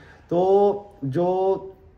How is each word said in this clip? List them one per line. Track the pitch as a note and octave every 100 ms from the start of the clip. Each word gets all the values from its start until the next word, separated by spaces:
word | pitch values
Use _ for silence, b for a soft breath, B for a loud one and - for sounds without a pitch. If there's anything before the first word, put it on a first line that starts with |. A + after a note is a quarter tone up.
| B B -
तो | E3+ F#3 G3 G3+ G3 - - C#3
जो | C3+ F3 F#3 F#3+ F#3+ - - -